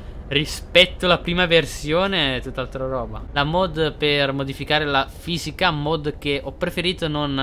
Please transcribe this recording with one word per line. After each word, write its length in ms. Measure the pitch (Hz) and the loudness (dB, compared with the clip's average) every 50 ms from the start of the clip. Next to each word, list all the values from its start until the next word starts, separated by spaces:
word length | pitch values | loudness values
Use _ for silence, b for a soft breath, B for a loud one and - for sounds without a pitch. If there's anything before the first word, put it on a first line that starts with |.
| B B B B B - | B B B B B -2
rispetto 760 | 139 143 151 - - - - - - 170 185 180 - - 185 | -2 -2 0 -2 -4 -8 -10 4 6 6 6 6 4 -2 2
alla 120 | 180 175 170 | 4 4 4
prima 280 | - 180 170 175 180 | 2 0 2 2 4
versione 920 | 170 170 165 156 - - - - 147 156 175 190 196 196 175 151 135 131 | 6 6 4 4 2 -6 -6 -2 0 2 2 2 2 2 0 0 0 0
è 40 | 123 | -2
tutt'altra 460 | 117 131 127 - 127 127 - 135 131 | -4 -6 -6 -6 -6 -6 -6 -6 -6
roba. 380 | 131 131 127 117 110 110 110 - - | -4 -4 -4 -4 -6 -8 -10 -10 -4
La 120 | - 147 143 | -2 0 0
mod 500 | 151 160 180 190 180 151 156 160 151 143 | 2 2 2 0 0 0 0 0 0 0
per 380 | - 151 147 143 143 139 135 | 0 0 2 2 2 2 0
modificare 520 | 135 139 139 135 135 - 143 - 151 151 156 | 0 -2 -4 -4 -6 -8 -2 0 0 0 2
la 240 | 147 139 135 135 - | 2 2 2 2 0
fisica, 600 | - - - 165 175 165 - 156 139 - 185 180 | -6 -12 -6 -6 -4 -4 -4 -6 -2 0 0 2
mod 480 | 160 147 147 151 165 160 147 151 - - | 2 2 0 0 -2 0 -2 -4 -6 -4
che 220 | - 147 143 143 | -2 -2 -2 -2
ho 100 | - 143 | -4 -8
preferito 560 | 135 - 180 175 175 185 165 180 185 175 170 160 | -6 -4 -4 -2 -2 -2 -2 -2 -2 0 -2 -2
non 240 | 147 147 147 143 139 135 | 0 -2 -2 0 0 -2